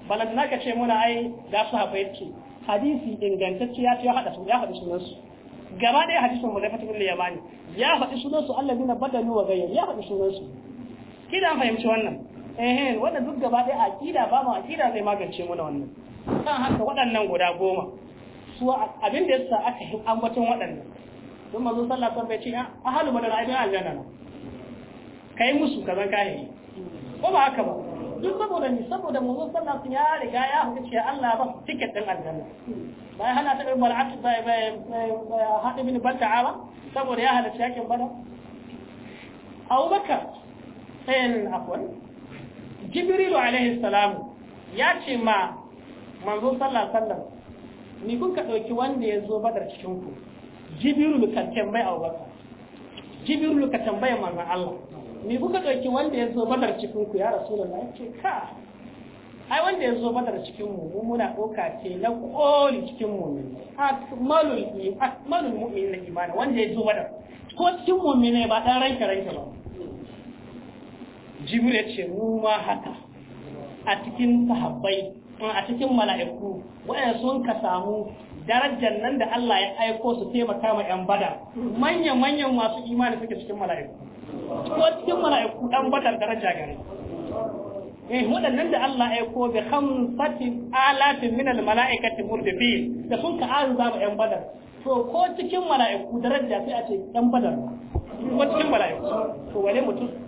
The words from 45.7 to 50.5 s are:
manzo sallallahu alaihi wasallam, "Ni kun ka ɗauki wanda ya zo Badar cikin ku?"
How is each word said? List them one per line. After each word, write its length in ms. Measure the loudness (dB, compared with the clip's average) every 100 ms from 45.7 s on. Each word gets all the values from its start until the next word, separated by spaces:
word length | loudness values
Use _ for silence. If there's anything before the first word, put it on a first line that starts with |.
| -18 -18 -18 -18 -8 -4
manzo 300 | 0 0 2
sallallahu 320 | 2 2 2
alaihi 60 | 2
wasallam, 260 | 0 -4 -6 -16 -18 -18 -18 -18 -18 -10 -4
"Ni 120 | 0
kun 160 | 0 0
ka 60 |
ɗauki 300 | 0 -2 -2
wanda 320 | 0 0 0 0
ya 160 | 0 0
zo 120 | 0
Badar 280 | 0 -2 -6
cikin 300 | -10 -8 -8
ku?" 100 | -8 -14 -16 -18 -20